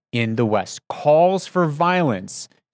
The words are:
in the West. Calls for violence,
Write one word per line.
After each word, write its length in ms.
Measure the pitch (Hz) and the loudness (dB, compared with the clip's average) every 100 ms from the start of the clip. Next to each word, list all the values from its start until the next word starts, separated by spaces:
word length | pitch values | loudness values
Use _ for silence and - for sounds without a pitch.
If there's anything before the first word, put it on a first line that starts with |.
| _ | _
in 240 | 120 113 110 | -4 -2 0
the 80 | 113 | 0
West. 340 | 104 92 - - | 0 -2 -10 -14
Calls 560 | - 147 156 180 190 - | -2 2 4 4 2 -2
for 200 | 185 165 | 0 0
violence, 800 | 147 175 180 156 98 98 - - _ _ | 0 0 2 0 -2 -6 -10 -12 _ _